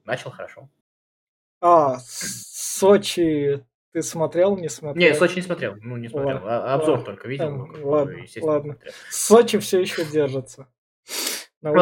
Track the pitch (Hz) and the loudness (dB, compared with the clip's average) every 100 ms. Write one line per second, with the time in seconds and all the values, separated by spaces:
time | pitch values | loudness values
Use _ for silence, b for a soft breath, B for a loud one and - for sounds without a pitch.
0 | - 123 - - 92 - - _ _ _ | -8 -8 -8 -14 -16 -18 -20 _ _ _
1 | _ _ _ _ _ _ 175 170 143 127 | _ _ _ _ _ _ 6 6 6 0
2 | - - - 117 - - - - 196 202 | -8 -12 -10 -10 -14 -12 -10 2 6 6
3 | 202 - 165 151 143 139 - _ _ 165 | 4 0 0 0 -2 -4 -8 _ _ -8
4 | 156 170 156 170 190 196 165 - 151 147 | -6 -4 -2 2 2 0 -6 -10 -8 4
5 | 170 147 175 180 180 170 117 101 113 123 | 4 6 4 2 -6 -6 -6 -8 -10 -10
6 | 117 143 139 131 92 117 104 139 156 131 | -8 -4 -4 -4 -4 -4 0 0 2 0
7 | 107 98 113 139 160 139 123 156 143 147 | -2 -12 -10 -6 -6 -6 -10 -8 -2 0
8 | 139 87 90 - 160 151 147 143 B B | 0 -6 -16 -8 -2 -2 -4 -12 B B
9 | B - - 220 233 208 208 190 190 - | B -8 6 6 6 0 0 0 0 -4
10 | 160 151 143 135 127 - 123 _ _ _ | -2 0 0 -2 -10 -18 -20 _ _ _
11 | - B B B B _ 156 156 | -12 B B B B _ 0 4